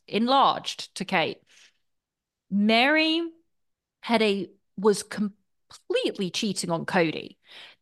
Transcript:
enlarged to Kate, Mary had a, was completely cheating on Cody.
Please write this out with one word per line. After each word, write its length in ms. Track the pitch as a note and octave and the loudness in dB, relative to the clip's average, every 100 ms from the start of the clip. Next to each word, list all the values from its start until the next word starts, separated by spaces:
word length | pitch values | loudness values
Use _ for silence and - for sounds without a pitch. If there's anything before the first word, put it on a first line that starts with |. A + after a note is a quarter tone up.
| - | -6
enlarged 840 | - A#3+ C4+ G3 - - - - - | -2 2 4 4 2 -6 -10 -12 -10
to 100 | F#3+ | -2
Kate, 340 | F3+ D3 - _ _ - _ _ _ _ _ _ _ _ | 0 0 -4 _ _ -20 _ _ _ _ _ _ _ _
Mary 720 | G3 G#3+ A3+ C4+ D#4 D#4+ E4 E4 - _ _ _ _ _ _ | 0 2 4 4 4 2 0 -4 -10 _ _ _ _ _ _
had 200 | - A3+ | -2 2
a, 280 | G#3+ G3+ - _ _ - | 2 0 -6 _ _ 0
was 260 | G#3+ G3 | 0 0
completely 1300 | - - G#3 - _ _ _ - - A#4+ G#4 - F3+ | -4 -6 -6 -8 _ _ _ -20 -4 -2 -2 -4 -4
cheating 400 | - A3 F#3 F3 | -2 -4 -4 -4
on 160 | E3 D3 | -6 -2
Cody. 520 | F#3 D#3+ - - - _ - - _ | 0 0 -2 -12 -20 _ -20 -20 _